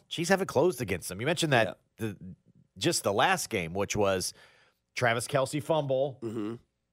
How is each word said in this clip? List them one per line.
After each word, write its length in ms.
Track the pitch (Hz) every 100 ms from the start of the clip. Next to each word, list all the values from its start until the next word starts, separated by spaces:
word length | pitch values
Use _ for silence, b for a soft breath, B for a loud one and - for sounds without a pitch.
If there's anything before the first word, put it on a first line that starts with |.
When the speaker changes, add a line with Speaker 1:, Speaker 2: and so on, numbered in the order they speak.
| -
Speaker 1:
Chiefs 200 | - 170
haven't 180 | 190 185
closed 340 | 127 175 -
against 260 | 107 92 -
them. 100 | 95
You 80 | 127
mentioned 260 | 175 160
that 240 | 127 107 - _ -
Speaker 2:
Yeah. 80 | 110
Speaker 1:
the, 280 | 98 90 - _ _ _ -
just 240 | 135 165
the 100 | 110
last 360 | 101 156 190 -
game, 220 | 104 82 90
which 200 | 98 107
was 380 | 98 95 - b b b b b _ -
Travis 320 | 120 117 -
Kelce 340 | 139 131 151
fumble, 560 | - 156 143 131 139 120
Speaker 2:
Mm-hmm. 320 | 117 110 104 117 _ _ _